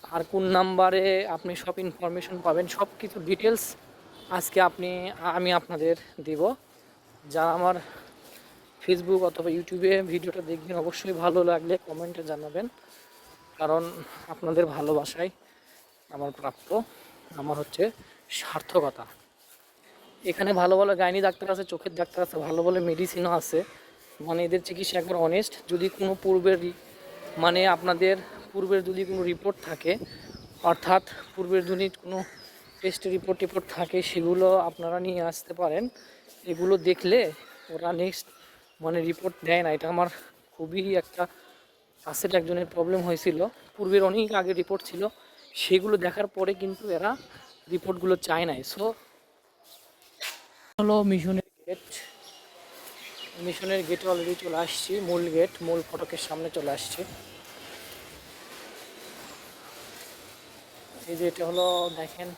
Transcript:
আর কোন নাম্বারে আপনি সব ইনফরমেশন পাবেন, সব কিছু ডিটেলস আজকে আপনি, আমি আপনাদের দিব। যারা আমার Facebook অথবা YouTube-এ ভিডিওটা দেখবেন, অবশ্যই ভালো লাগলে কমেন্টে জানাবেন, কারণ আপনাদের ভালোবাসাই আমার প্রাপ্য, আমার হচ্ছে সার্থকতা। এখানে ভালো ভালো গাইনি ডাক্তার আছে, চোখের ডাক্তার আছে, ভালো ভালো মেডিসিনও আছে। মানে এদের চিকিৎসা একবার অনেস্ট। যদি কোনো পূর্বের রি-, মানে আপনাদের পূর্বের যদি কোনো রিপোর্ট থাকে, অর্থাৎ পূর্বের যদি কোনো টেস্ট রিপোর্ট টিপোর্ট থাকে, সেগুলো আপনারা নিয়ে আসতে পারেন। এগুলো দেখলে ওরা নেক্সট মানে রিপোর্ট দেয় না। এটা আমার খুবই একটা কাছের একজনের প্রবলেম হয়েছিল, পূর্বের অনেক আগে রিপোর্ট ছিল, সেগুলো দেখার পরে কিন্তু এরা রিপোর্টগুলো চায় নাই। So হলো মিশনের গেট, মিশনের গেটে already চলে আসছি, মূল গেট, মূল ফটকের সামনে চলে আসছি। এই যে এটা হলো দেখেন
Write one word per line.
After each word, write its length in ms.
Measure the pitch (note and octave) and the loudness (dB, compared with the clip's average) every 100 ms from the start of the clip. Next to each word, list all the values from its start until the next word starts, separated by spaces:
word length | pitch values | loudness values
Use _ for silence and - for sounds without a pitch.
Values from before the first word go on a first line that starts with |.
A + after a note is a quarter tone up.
| E3+ | -6
আর 80 | E3 E3 | -6 -2
কোন 120 | F#3+ F#3+ F#3 | -2 4 4
নাম্বারে 460 | F#3+ F#3 F#3 F#3+ F#3+ F#3+ G#3 E3 | 4 4 4 6 4 2 0 -6
আপনি 160 | F3 F3+ | -6 -8
সব 100 | - F3+ F#3 | -6 -6 -6
ইনফরমেশন 500 | - F3 F3 F3 F#3 F3 | -4 -6 -6 -8 -2 2
পাবেন, 180 | D#3+ F3+ - | 2 0 -2
সব 120 | G3+ - | -4 -4
কিছু 160 | G#3 G3+ E3 | -12 -10 -2
ডিটেলস 360 | F#3+ A3 A3+ - - - - - - - F#3 | 2 2 2 -2 -12 -20 -20 -20 -20 -6 -4
আজকে 200 | - F#3+ F3+ | 0 4 4
আপনি, 220 | - F3+ F3+ F3+ G3+ F3 E3+ | 4 -6 -6 -8 -4 -2 0
আমি 120 | F3+ F3 | 2 2
আপনাদের 340 | - E3+ D#3+ E3+ - - D3+ | 0 -2 0 0 -2 -14 -8
দিব। 160 | D3+ F#3 C4 _ - - _ _ - D3 | 0 0 0 _ -20 -20 _ _ -20 -6
যারা 180 | D3+ E3 E3 | 0 2 4
আমার 180 | F3+ F3+ - - - - - - - - - _ | 2 2 -4 -18 -20 -20 -20 -20 -20 -20 -20 _
Facebook 400 | - F3+ F3 F#3+ F3+ | 0 0 4 2 2
অথবা 180 | E3+ E3+ E3 | 0 -2 -2
YouTube-এ 380 | E3+ F#3 F#3 G3 F#3 | -4 0 4 4 2
ভিডিওটা 300 | F3 F3 F#3+ D#3+ | -2 -4 -6 -6
দেখবেন, 260 | E3 D#3+ F3 | -8 -6 -4
অবশ্যই 320 | D#3+ - F#3+ F3 | -4 -6 -6 0
ভালো 160 | E3+ E3+ F3 | 4 4 4
লাগলে 240 | E3+ E3 F3+ - | 4 2 -2 -2
কমেন্টে 360 | D#3+ F3 E3+ D#3 | -10 -10 -10 -10
জানাবেন, 360 | D3+ D3+ D#3 A#3 - - - - - - - - - | -8 -8 -6 -8 -10 -20 -20 -20 -20 -20 -20 -20 -6
কারণ 240 | D#3 D#3+ E3+ F3 D#3 - - | 0 0 0 -10 -14 -16 -14
আপনাদের 320 | D#3+ E3 E3 E3+ | -8 0 2 2
ভালোবাসাই 540 | C#3+ D3 D3+ C#3+ D#3+ F3+ - _ _ _ - _ _ _ | 0 0 0 0 -6 -6 -8 _ _ _ -20 _ _ _
আমার 200 | C#3+ C#3+ C3+ | -10 -10 -8
প্রাপ্য, 300 | C#3 - - G3+ A#3 - - - - D#3 | -10 -10 -4 -2 -2 -14 -20 -20 -18 -10
আমার 160 | C#3+ D3 | -6 -4
হচ্ছে 220 | D3 - G#3 A3+ - - _ - | -6 0 0 0 -20 -20 _ -10
সার্থকতা। 680 | - D#3 - F3+ C#3+ - A2+ - _ _ _ - _ _ _ - - _ F#3 | -6 -8 0 2 2 -6 -18 -20 _ _ _ -20 _ _ _ -20 -20 _ -6
এখানে 200 | E3+ G3 F#3 | 0 2 4
ভালো 140 | F3+ F#3+ | 6 6
ভালো 120 | G3+ F#3 | 6 4
গাইনি 200 | F3+ F#3 F#3+ | 2 4 2
ডাক্তার 200 | F3+ F#3+ | 0 -4
আছে, 100 | F#3+ F#3+ | -4 -4
চোখের 200 | E3+ F#3+ E3 | -6 -8 -4
ডাক্তার 200 | F3 - F3 | -4 -2 -2
আছে, 100 | E3 D3+ | -2 -2
ভালো 140 | D#3+ E3+ | 2 4
ভালো 120 | F#3 E3+ | 4 0
মেডিসিনও 440 | D#3+ F3+ F3+ F3 E3+ | 0 -2 0 0 0
আছে। 180 | - - D4 - - - - - D#3 | 2 -2 -2 -10 -20 -20 -20 -16 -4
মানে 140 | E3+ E3+ | -2 0
এদের 160 | F3+ F3 | 0 -2
চিকিৎসা 280 | F3+ F#3+ F#3 | -6 -2 -2
একবার 180 | E3+ F3 E3 | 0 2 4
অনেস্ট। 260 | F3+ G#3+ - - | 4 0 -8 -4
যদি 160 | F3 F#3 - | 0 0 0
কোনো 140 | F#3+ F#3+ | -2 0
পূর্বের 340 | F#3+ F#3 F3+ F#3 | 4 4 6 4
রি-, 140 | F3 F3 - - - - - - | 0 -8 -20 -20 -20 -16 -12 2
মানে 180 | E3 F3 F#3+ | 2 6 4
আপনাদের 420 | E3+ F3+ E3+ F#3 F#3+ F#3 - - | 4 2 4 4 2 -2 -18 -10
পূর্বের 280 | G3 F#3+ G3 F3+ | -6 2 2 2
যদি 140 | F#3 F#3+ | -4 -2
কোনো 100 | F#3+ F3+ | -2 -2
রিপোর্ট 260 | E3+ G3+ G3 - | -2 -4 -4 -8
থাকে, 240 | D#3+ D#3+ G3+ - - - - - - E3+ | -4 0 -2 -4 -16 -18 -18 -20 0 2
অর্থাৎ 320 | E3+ - F#3 - - - | 2 4 4 4 -18 -16
পূর্বের 280 | - F3+ F#3+ F3 | -8 2 2 2
যদি 160 | F#3 F#3+ F#3 | 0 -2 -4
কোনো 160 | F3+ F#3 F#3+ - - - - - | -8 -8 -8 -14 -20 -20 -20 -6
টেস্ট 220 | F#3+ - F#3+ | -4 -2 -2
রিপোর্ট 220 | F#3 F#3 F#3 | -2 -2 -2
টিপোর্ট 220 | F#3 F#3+ - - | 0 -4 -6 -6
থাকে, 220 | F3 F#3 F#3 | -2 0 0
সেগুলো 360 | F3 E3 F3+ F#3 F#3+ E3+ | 0 2 6 6 6 4
আপনারা 300 | E3 E3+ F3+ F3+ | -2 -4 -2 -2
নিয়ে 160 | F3+ E3+ | -2 -2
আসতে 220 | D#3+ - F3 | -4 -12 -2
পারেন। 240 | F3 D#3+ B3 - - - - - F3+ | 0 0 -4 -8 -20 -20 -20 -18 -8
এগুলো 240 | E3 F3+ F#3+ E3 | -2 2 4 4
দেখলে 300 | F3+ F3+ A#3 F#3 D3+ - - - | 2 4 4 4 -4 -18 -20 -12
ওরা 180 | D#3+ E3+ F3 | -6 -4 -2
নেক্সট 240 | F#3 - - - - - _ _ | -2 -4 -14 -20 -20 -20 _ _
মানে 140 | D#3+ E3+ E3 | -2 0 0
রিপোর্ট 240 | E3 F#3 - E3 | -2 -4 -4 2
দেয় 140 | E3+ | 4
না। 60 | E3+ D#3 | 4 0
এটা 100 | D#3+ | 0
আমার 140 | F3 F3 - - _ _ | 0 0 -2 -20 _ _
খুবই 280 | - D#3+ F3+ F#3+ F#3 | -14 -6 -4 0 0
একটা 200 | - - F3+ - - - _ _ _ _ | 0 -4 -4 -4 -20 -20 _ _ _ _
কাছের 280 | - D3+ G3 F#3 | -10 -4 2 2
একজনের 300 | E3 F3 E3+ | 2 -4 -4
প্রবলেম 260 | E3+ E3+ F#3 F3 | -2 0 2 0
হয়েছিল, 300 | E3 F#3+ D#3 G3+ - - | 0 0 0 -2 -4 -20
পূর্বের 280 | - F#3+ G3 F#3+ | -6 4 6 6
অনেক 180 | G3+ G#3+ G#3 | 4 0 0
আগে 120 | F#3 F3+ | 0 -2
রিপোর্ট 200 | F3 G3 - | -2 -4 -6
ছিল, 120 | F3 G#3 - - - - | -6 -6 -6 -20 -20 -18
সেগুলো 400 | - - F#3 G3 G#3 F3 | -8 4 4 4 2 2
দেখার 220 | F#3 G3+ - | -2 -4 0
পরে 160 | F#3+ F#3+ | -2 0
কিন্তু 220 | F#3+ F#3+ G#3+ E3+ | -4 -6 -4 -2
এরা 140 | G3 C4+ - - - - - | -2 -4 -10 -20 -20 -20 -6
রিপোর্টগুলো 420 | F3 F#3 F3+ F#3 F3+ - | -4 -2 -2 2 2 2
চায় 200 | D#3+ E3+ | 0 0
নাই। 100 | C3 - | -4 -8
So 120 | - G#3+ A3+ - _ _ _ _ _ _ - - _ _ _ - - - _ - - | -4 -4 -4 -16 _ _ _ _ _ _ -20 -20 _ _ _ -10 -10 -20 _ -12 0
হলো 180 | G#3 G#3+ G3+ | 4 4 4
মিশনের 380 | F#3+ E3 F#3+ - _ - | 2 2 -2 -4 _ -12
গেট, 200 | F3+ - - - - - - - - - - - - - - - F3 F3 | -10 -10 -16 -16 -20 -20 -20 -20 -20 -20 -20 -20 -18 -18 -16 -16 -8 -6
মিশনের 340 | E3 F#3+ F#3+ D#3+ | -6 -2 -2 0
গেটে 180 | F3 F#3+ | -2 0
already 220 | F3 E3+ F3+ | 0 0 -4
চলে 160 | F3+ E3 | -4 -2
আসছি, 280 | E3+ - - G3 F#3 | -2 -4 -4 -4 0
মূল 140 | F3 E3+ D#3+ | 0 2 2
গেট, 160 | F3+ - E3 | 2 0 -4
মূল 140 | E3+ D#3+ | -2 -4
ফটকের 340 | D#3+ E3 D#3+ - | -8 -8 -8 -8
সামনে 220 | D#3 D#3+ E3 | -6 -6 -6
চলে 140 | C#3+ C#3 | -4 -6
আসছি। 240 | - - F#3+ - - - - - - - - - - - - - - - - - - - - - - - - - - - - - - - - - - - - - - - E3 | -8 -8 -10 -12 -18 -20 -20 -20 -18 -18 -18 -18 -18 -20 -20 -20 -18 -18 -18 -18 -20 -20 -18 -18 -18 -18 -20 -20 -20 -18 -18 -18 -18 -18 -20 -20 -20 -20 -20 -20 -20 -18 -10
এই 60 | E3+ | -2
যে 60 | F3 | -2
এটা 120 | E3+ E3+ | -2 -2
হলো 160 | F3 F3+ F3+ F3 E3 | 2 2 2 -2 -6
দেখেন 280 | D#3+ - F3+ | -10 -10 -14